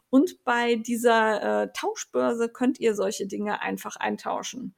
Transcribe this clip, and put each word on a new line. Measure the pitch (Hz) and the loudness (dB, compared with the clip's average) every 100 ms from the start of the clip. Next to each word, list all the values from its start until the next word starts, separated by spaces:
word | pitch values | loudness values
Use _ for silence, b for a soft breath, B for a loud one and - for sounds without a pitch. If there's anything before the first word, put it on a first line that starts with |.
| - | 0
Und | 262 359 - | 4 4 0
bei | - 240 240 233 | -2 0 2 0
dieser, | 220 233 240 226 220 214 214 214 | 0 2 4 6 4 2 0 0
äh, | 202 | -2
Tauschbörse | - 359 440 - 247 254 233 233 | -4 -6 -6 -4 0 0 2 -2
könnt | 233 254 254 | 0 0 2
ihr | 226 208 | 0 2
solche | 196 214 202 | 0 -2 -6
Dinge | 202 208 208 | -4 -4 -4
einfach | 196 190 208 - | -4 -6 -8 -6
eintauschen. | 214 208 208 196 202 247 226 | -4 -4 -4 -6 -6 -10 -12